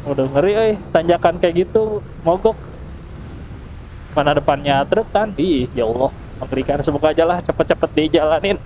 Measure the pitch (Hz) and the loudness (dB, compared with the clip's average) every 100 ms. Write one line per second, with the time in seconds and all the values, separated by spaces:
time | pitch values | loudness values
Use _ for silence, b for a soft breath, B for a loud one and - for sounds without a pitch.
0 | - 139 135 139 180 208 220 208 - 165 | -4 -2 0 2 2 4 2 0 0 0
1 | 165 170 175 175 175 170 185 220 220 214 | 4 4 4 2 2 2 2 2 0 -4
2 | - - 165 180 220 220 - - - - | -8 -4 0 2 2 0 -10 -14 -14 -14
3 | - - - - - - - - - - | -16 -16 -14 -14 -14 -16 -16 -16 -16 -16
4 | - - 147 147 143 143 143 139 139 196 | -6 0 2 2 2 0 2 2 2 0
5 | 220 202 214 190 190 147 127 123 113 117 | 0 0 -2 0 2 2 0 -2 0 2
6 | 135 - - - 127 131 131 143 147 143 | 0 -2 -16 -12 -6 -4 -2 0 0 2
7 | 156 156 165 175 - - 156 - - - | 2 4 2 2 -2 -2 0 2 0 0
8 | 151 160 151 160 196 196 | 2 2 4 2 0 -2